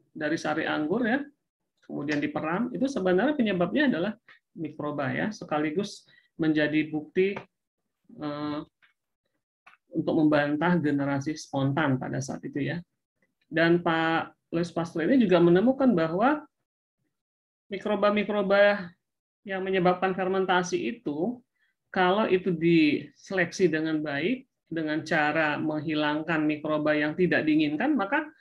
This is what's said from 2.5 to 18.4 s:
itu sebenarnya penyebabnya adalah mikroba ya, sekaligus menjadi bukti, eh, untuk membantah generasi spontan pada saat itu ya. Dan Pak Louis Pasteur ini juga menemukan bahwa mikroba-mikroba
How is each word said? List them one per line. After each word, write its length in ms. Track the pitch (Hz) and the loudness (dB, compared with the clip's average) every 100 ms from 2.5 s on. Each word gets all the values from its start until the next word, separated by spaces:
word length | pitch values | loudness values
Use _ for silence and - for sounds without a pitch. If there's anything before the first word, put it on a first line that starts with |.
| 180 240 | -4 -4
itu 160 | 170 269 | -4 -4
sebenarnya 480 | 247 185 180 247 302 | -2 0 2 2 0
penyebabnya 500 | 220 185 175 226 294 | 0 0 0 0 0
adalah 240 | 160 190 220 _ - _ - | 0 -2 -6 _ -20 _ -12
mikroba 560 | 156 - 147 143 135 | -10 -8 -8 -4 -4
ya, 160 | 131 160 | -2 -4
sekaligus 800 | 107 - 151 151 156 202 - _ _ _ - | -6 -4 -2 0 -2 -4 -8 _ _ _ -4
menjadi 540 | 160 151 147 151 151 | 0 2 2 0 -2
bukti, 460 | 151 151 - 190 202 - _ _ _ _ _ _ - | -4 -4 0 0 -2 -12 _ _ _ _ _ _ -12
eh, 400 | 151 147 147 147 165 _ _ _ _ _ _ _ _ _ - - _ - | -8 -6 -6 -8 -10 _ _ _ _ _ _ _ _ _ -20 -20 _ -6
untuk 160 | 143 156 | -2 2
membantah 560 | 151 147 147 151 170 175 | 4 2 2 0 2 2
generasi 640 | 147 143 139 139 143 151 | 2 0 0 -2 -4 -8
spontan 560 | - 139 139 139 151 127 | -6 -2 0 2 0 0
pada 240 | 139 135 | -2 -6
saat 240 | 135 151 | -6 -8
itu 160 | 147 147 | -8 -6
ya. 240 | 139 160 - _ _ _ _ _ - | -4 -6 -10 _ _ _ _ _ -6
Dan 320 | 165 165 175 | 2 4 4
Pak 560 | 170 165 160 165 - _ _ | 2 0 0 -2 -4 _ _
Louis 160 | 165 170 | -4 -4
Pasteur 400 | - 165 170 160 | -4 -4 -2 2
ini 160 | 262 | 4
juga 160 | 208 175 | 6 6
menemukan 480 | 170 175 226 269 269 180 | 6 6 4 2 2 2
bahwa 480 | 160 175 240 302 - _ _ _ _ _ _ _ _ _ _ _ - | 0 2 2 0 -6 _ _ _ _ _ _ _ _ _ _ _ -12
mikroba-mikroba 1200 | 196 214 208 208 208 202 208 | -8 -4 0 2 2 0 0